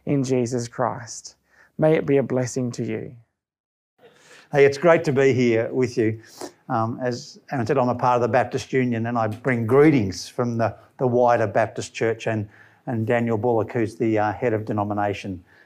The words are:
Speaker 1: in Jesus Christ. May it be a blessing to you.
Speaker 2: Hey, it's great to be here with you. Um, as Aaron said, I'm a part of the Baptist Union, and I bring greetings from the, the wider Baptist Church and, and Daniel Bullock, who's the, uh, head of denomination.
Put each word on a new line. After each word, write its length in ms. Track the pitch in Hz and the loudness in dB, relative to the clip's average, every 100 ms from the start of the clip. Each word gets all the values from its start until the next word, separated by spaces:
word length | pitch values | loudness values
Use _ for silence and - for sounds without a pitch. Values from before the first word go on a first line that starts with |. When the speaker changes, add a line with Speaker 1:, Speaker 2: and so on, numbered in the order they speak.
| - | -4
Speaker 1:
in 160 | 143 | -2
Jesus 460 | 127 127 117 123 117 | 0 0 0 -4 -6
Christ. 680 | - 113 107 117 - - - _ _ _ - | -4 -4 -4 -12 -16 -18 -20 _ _ _ -2
May 180 | 156 160 | 2 2
it 100 | 156 | 2
be 120 | 139 | 0
a 60 | |
blessing 460 | 117 127 123 131 123 | 0 -2 -4 -4 -6
to 120 | 117 | -6
you. 320 | 110 110 110 117 _ _ _ _ _ _ _ _ - _ _ - - | -8 -8 -10 -16 _ _ _ _ _ _ _ _ -20 _ _ -20 -2
Speaker 2:
Hey, 140 | 143 139 | 4 4
it's 120 | 139 | 6
great 260 | 170 165 160 | 4 4 4
to 80 | |
be 180 | 131 135 | 2 4
here 400 | 127 120 113 117 | 4 2 2 0
with 260 | 131 123 - | 0 0 0
you. 240 | 110 110 - - - - - | -2 -2 -12 -18 -18 -16 -6
Um, 320 | 117 113 131 | -2 -2 -4
as 380 | 123 120 - - - | -6 -6 -12 -20 -8
Aaron 160 | 135 107 | -6 0
said, 120 | 131 | 0
I'm 100 | 123 | 0
a 80 | 123 | 0
part 220 | 127 123 | 0 2
of 40 | |
the 40 | 120 | 2
Baptist 460 | 123 110 131 - | 0 0 -4 -2
Union, 320 | 135 127 113 113 | -2 0 -2 -2
and 120 | 120 | -2
I 100 | 110 | -2
bring 380 | 107 139 117 110 | -2 -2 -2 2
greetings 600 | 135 156 135 98 - - | 6 6 6 0 -6 -10
from 300 | - 120 117 | -4 -4 0
the, 180 | 107 - - - | -2 -4 -16 -4
the 100 | 127 | 0
wider 400 | 120 120 120 107 | 4 4 4 2
Baptist 460 | 117 107 - - | 0 -2 -4 -12
Church 320 | - 113 110 117 | -4 -4 -2 -4
and, 240 | 110 104 - - _ - | -4 -6 -12 -20 _ -8
and 180 | 113 110 | -4 0
Daniel 320 | 120 117 110 | 0 0 0
Bullock, 340 | 123 113 101 | 0 0 0
who's 240 | 123 104 - | -2 -4 -2
the, 220 | 117 107 | 0 0
uh, 160 | 104 | 0
head 200 | 95 123 | -2 -2
of 120 | 107 107 | -2 -2
denomination. 800 | 104 104 104 104 98 101 90 - _ | -4 -2 -2 -2 -4 -8 -12 -14 _